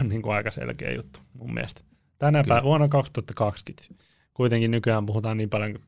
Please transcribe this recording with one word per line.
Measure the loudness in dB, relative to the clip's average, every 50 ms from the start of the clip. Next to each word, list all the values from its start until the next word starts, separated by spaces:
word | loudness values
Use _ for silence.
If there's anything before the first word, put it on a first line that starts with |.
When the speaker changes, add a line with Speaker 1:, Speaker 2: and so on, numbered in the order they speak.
Speaker 1:
on | -2 -2
<laughs> |
niinku | -2 -2 -2 -2
aika | -2 -2 -2 -4
selkeä | -6 -6 -8 -8 -8 -8 -8 -6 -6
juttu | -8 -8 -12 -18 -20 -20 _ _
mun | -16 -12 -8 -8
mielestä. | -8 -8 -8 -12 -18 -20 _ _ _ _ _ _
Tänä | _ 2 4 4 4 4
Speaker 2:
Kyllä. | 4 4
Speaker 1:
pä-, | 4 4
vuonna | 4 4 4 4
kaksituhatta | 4 4 2 0 0 -6 -8 -8 -8 -4
kaksikymmentä. | -2 -2 -2 -2 -6 -14 -18 -20 -20 -20 _ -20 _ _ _ _ _ _ _ _
Kuitenkin | 0 2 2 4 2 2 2
nykyään | 2 2 2 2 0 2 0
puhutaan | -2 -2 -2 -2 -2 -2
niin | -2 -2 -2
paljon | -2 -2 -4 -4 -8 -10 -12